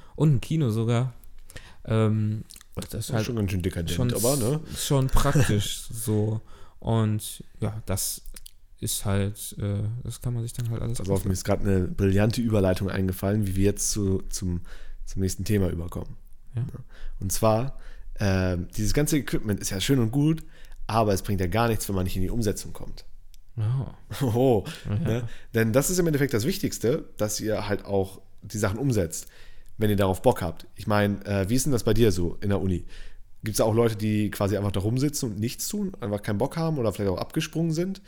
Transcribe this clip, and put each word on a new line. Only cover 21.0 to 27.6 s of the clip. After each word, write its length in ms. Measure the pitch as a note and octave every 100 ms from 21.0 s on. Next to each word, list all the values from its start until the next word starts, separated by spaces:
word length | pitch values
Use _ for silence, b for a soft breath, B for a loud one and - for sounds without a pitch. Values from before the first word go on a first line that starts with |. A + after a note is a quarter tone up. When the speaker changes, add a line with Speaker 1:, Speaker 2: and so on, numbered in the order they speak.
| G#2+
Speaker 2:
es 80 | F#2+
bringt 200 | - G2
ja 60 | F2+
gar 200 | G#2+ A#2
nichts, 200 | G#2+ -
wenn 60 | F#2+
man 100 | F#2
nicht 100 | F#2
in 60 |
die 80 | -
Umsetzung 420 | A#2 G#2 - -
kommt. 320 | - - - - - - - - -
Speaker 1:
Ja. 360 | G#2+ C3 - - - -
Speaker 2:
<laughs> 0 |
Oh, 420 | C3 A2+ C3+ A2 G2+ B -
Speaker 1:
Ja. 60 | G#2
Speaker 2:
ne? 240 | C3+ A#2 A#2 B B
Denn 200 | A2+ A2+
das 160 | A#2+ C#3
ist 100 | F#3
im 80 | E3+
Endeffekt 260 | C#3+ C#3+
das 120 | A2+ B2+
Wichtigste, 640 | - C3 - A2 - - -
dass 240 | G#2 -
ihr 260 | G#2+ G2+